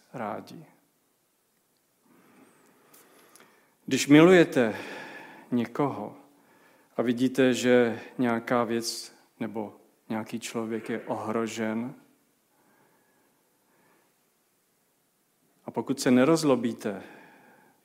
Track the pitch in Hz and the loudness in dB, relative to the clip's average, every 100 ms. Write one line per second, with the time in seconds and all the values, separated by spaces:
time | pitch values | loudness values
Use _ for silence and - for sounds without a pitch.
0 | _ 135 107 101 98 120 156 _ _ _ | _ -12 -10 -10 -14 -20 -20 _ _ _
1 | _ _ _ _ _ _ _ _ _ _ | _ _ _ _ _ _ _ _ _ _
2 | _ _ _ _ - _ _ _ _ - | _ _ _ _ -20 _ _ _ _ -20
3 | _ _ _ - - _ _ _ - 127 | _ _ _ -20 -20 _ _ _ -4 -2
4 | - 147 170 185 160 139 117 101 - - | 6 8 10 8 6 2 0 -2 -10 -14
5 | - - - - - 123 113 - 143 104 | -16 -18 -20 -20 -4 -2 -2 -2 -4 -4
6 | 104 - - _ _ _ _ _ _ - | -12 -16 -20 _ _ _ _ _ _ -4
7 | 120 117 127 131 127 123 123 123 117 110 | -2 0 0 2 2 2 4 4 4 -2
8 | - - 123 117 120 123 113 117 113 - | -10 -4 -2 -2 -2 -2 0 -4 -6 -10
9 | - - _ - 113 107 104 - _ _ | -14 -20 _ -12 -10 -8 -10 -14 _ _
10 | - 110 110 117 - 120 110 113 110 113 | -10 -10 -8 -12 -10 -8 -6 -6 -6 -8
11 | - 117 107 113 110 110 110 110 123 - | -6 -8 -4 -4 -4 -4 -4 -4 -8 -12
12 | _ _ _ _ _ _ _ _ _ _ | _ _ _ _ _ _ _ _ _ _
13 | _ _ _ _ _ _ _ _ _ _ | _ _ _ _ _ _ _ _ _ _
14 | _ _ _ _ _ _ _ _ _ _ | _ _ _ _ _ _ _ _ _ _
15 | _ _ _ _ _ _ - - 113 135 | _ _ _ _ _ _ -12 -8 -6 -2
16 | - 123 135 160 151 123 117 110 113 95 | 2 4 6 4 2 0 0 -6 -8 -8
17 | - - - - - _ _ _ | -12 -20 -20 -20 -20 _ _ _